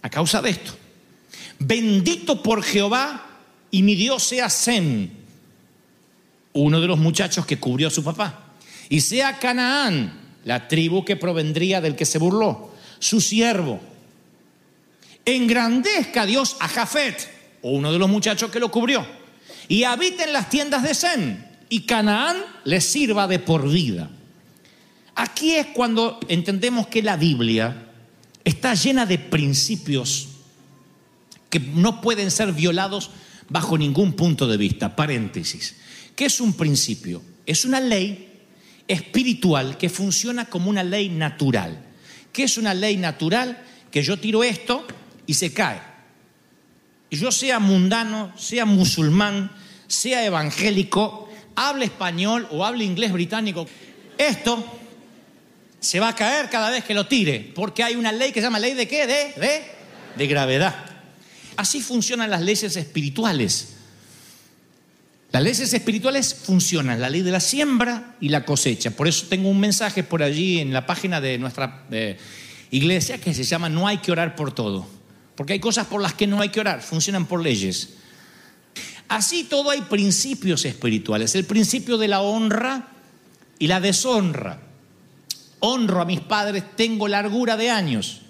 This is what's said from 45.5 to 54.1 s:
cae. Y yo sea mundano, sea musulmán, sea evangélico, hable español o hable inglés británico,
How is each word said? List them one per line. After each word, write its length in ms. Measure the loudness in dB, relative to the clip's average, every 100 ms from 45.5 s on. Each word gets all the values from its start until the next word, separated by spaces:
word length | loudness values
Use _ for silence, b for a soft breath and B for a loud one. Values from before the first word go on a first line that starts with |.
cae. 280 | -2 -2 -2 -14 -20 -20 _ _ _ _ _ _ _ _ _ _
Y 60 | -4
yo 140 | -2
sea 300 | 0 0 4
mundano, 720 | 4 6 4 2 0 -6 -8 -10
sea 280 | -6 0
musulmán, 880 | 4 6 4 4 4 4 4 0 -4 B B B B
sea 380 | -4 0 0
evangélico, 1040 | 0 0 -2 0 2 2 2 2 0 -2 B B B -2
hable 280 | -2 0
español 640 | -4 -4 -4 -2 0 0 -2
o 140 | -2
hable 200 | -2 0
inglés 280 | -2 0 0
británico, 540 | 0 -2 -2 -4 -4 -10 B B B -20